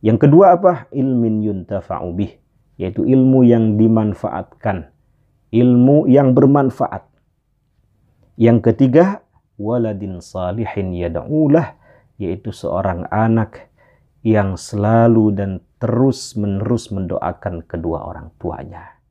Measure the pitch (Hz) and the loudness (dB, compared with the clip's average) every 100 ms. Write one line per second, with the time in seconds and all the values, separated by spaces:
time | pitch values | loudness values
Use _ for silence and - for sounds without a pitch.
0 | 110 113 - 156 196 180 190 170 - 139 | 0 2 6 6 6 6 2 0 -6 -6
1 | 135 127 117 107 107 98 85 101 - 87 | -2 0 0 -2 -4 -6 -8 -10 -8 -10
2 | 87 87 101 - _ _ _ _ 92 98 | -8 -6 -6 -8 _ _ _ _ -8 -4
3 | - 131 131 131 123 117 110 107 113 110 | 0 2 4 4 4 4 2 2 2 2
4 | 107 98 - 87 98 _ 113 95 - _ | 0 -4 -8 -8 -12 _ -8 -8 -10 _
5 | _ _ _ _ _ 113 123 123 127 143 | _ _ _ _ _ 0 2 4 4 4
6 | 151 131 139 127 131 143 135 - - 98 | 4 4 4 4 4 4 0 -2 -6 -8
7 | _ _ _ _ _ _ _ _ _ _ | _ _ _ _ _ _ _ _ _ _
8 | _ _ _ - 113 117 117 113 135 135 | _ _ _ 0 2 4 2 2 2 4
9 | 185 202 _ _ _ _ 104 120 113 104 | 2 -2 _ _ _ _ -6 -4 -4 -6
10 | 98 90 - 95 90 101 113 - 95 87 | -10 -12 -12 -8 -6 -6 -6 -6 -6 -4
11 | 87 82 - 151 156 151 160 - _ _ | -6 -6 -4 0 2 2 0 -10 _ _
12 | _ _ 95 92 - 95 - 90 98 85 | _ _ -8 -8 -10 -10 -6 -4 -4 -4
13 | - 104 113 113 110 - - _ _ _ | -6 -2 0 0 -2 -8 -20 _ _ _
14 | _ _ 113 110 98 90 - 104 104 113 | _ _ 0 0 0 -4 -8 -4 2 4
15 | 117 113 107 101 98 92 _ _ 110 123 | 4 4 2 0 -6 -8 _ _ -4 0
16 | 135 127 - 107 104 98 104 117 - 98 | 0 -2 -8 -6 -4 -4 -2 -4 -4 -10
17 | 92 90 82 87 98 87 82 87 80 82 | -6 -6 -6 -8 -10 -12 -12 -10 -8 -8
18 | - 90 80 _ 87 - - 92 - _ | -10 -16 -18 _ -12 -10 -16 -18 -20 _
19 | _ | _